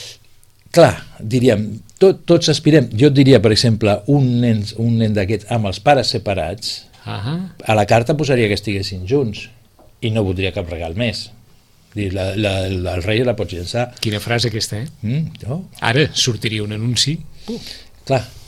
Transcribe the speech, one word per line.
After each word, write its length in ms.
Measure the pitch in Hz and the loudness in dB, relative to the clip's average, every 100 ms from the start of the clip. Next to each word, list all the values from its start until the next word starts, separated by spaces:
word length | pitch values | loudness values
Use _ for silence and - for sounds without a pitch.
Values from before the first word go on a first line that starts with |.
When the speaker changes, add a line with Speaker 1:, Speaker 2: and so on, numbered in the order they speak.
| - - - - _ _ - | -16 -20 -20 -20 _ _ -2
Speaker 1:
clar, 220 | - 156 - - - | 4 4 4 -8 -14
diríem, 460 | 110 123 123 104 107 107 - - | -4 2 4 2 0 -8 -12 4
tot, 220 | 190 185 - | 4 4 2
tots 220 | 170 165 | 2 2
aspirem, 400 | 151 156 151 123 104 | 0 4 4 4 4
jo 140 | 147 | 4
et 60 | 139 | 6
diria, 240 | 135 127 | 8 8
per 80 | 107 | 6
exemple, 460 | 107 127 104 107 101 - | 4 2 2 2 0 2
un 220 | 143 131 120 | 2 2 2
nen, 220 | 120 110 104 - | 2 0 -2 -2
un 180 | 117 113 | 0 2
nen 160 | 113 | 2
d'aquests 380 | 107 95 107 - | 2 0 -2 -2
amb 160 | 120 101 | -2 -2
els 140 | 90 | -2
pares 240 | - 139 113 | 2 2 2
separats, 800 | 117 104 95 78 95 - - - - | -4 -2 -4 -4 -6 -10 -12 -16 -18
Speaker 2:
Ahà. 300 | - 107 110 165 190 - - | -12 -8 -6 -6 -8 -8 0
Speaker 1:
a 100 | 107 | 2
la 100 | 101 | 4
carta 300 | 113 117 151 | 4 2 0
posaria 320 | 139 127 110 | 0 2 2
que 80 | 104 | 0
estiguessin 480 | - 98 95 95 92 | -2 -4 -6 -8 -2
junts 420 | 139 120 101 - - _ _ - - | 0 0 -6 -14 -20 _ _ -20 -8
i 120 | 113 | -4
no 120 | 110 | -2
voldria 300 | 98 92 95 | -2 -2 -4
cap 160 | 98 85 | -4 -8
regal 240 | 82 82 85 | -8 -8 -4
més. 360 | 120 98 - - - - _ _ _ | -4 -4 -10 -18 -20 -20 _ _ _
Dir, 200 | 107 98 | -8 -6
la, 160 | 95 95 98 | -4 -4 -2
la, 180 | 104 95 95 | -2 0 -2
la, 260 | 92 87 90 | -4 -4 -4
el 80 | |
rei 200 | 87 110 123 | -2 0 0
la 100 | 107 | -2
pots 160 | 87 | -4
llençar. 360 | 85 90 117 120 - | -8 -6 -4 -6 -4
Speaker 2:
Quina 200 | 113 104 | -4 -4
frase 260 | 113 117 120 | -2 -2 -2
aquesta, 300 | 107 - 104 | -4 -6 -8
eh? 80 | 135 - | -10 -8
Speaker 1:
Mm, 460 | 104 139 160 - - | -4 -4 -4 -8 -8
no? 180 | 156 190 - | -8 -10 -6
Speaker 2:
Ara 280 | 110 127 156 | 0 0 0
sortiria 480 | - - 104 113 107 | -2 -2 -2 -4 -4
un 80 | 104 | -6
anunci. 460 | 107 117 117 131 165 - - - | -4 -2 -2 -2 -4 -8 -16 -12
Uh. 100 | 226 - - - - - | -12 -12 -18 -20 -12 -4
Speaker 1:
Clar. 160 | 131 - - | -2 -4 -14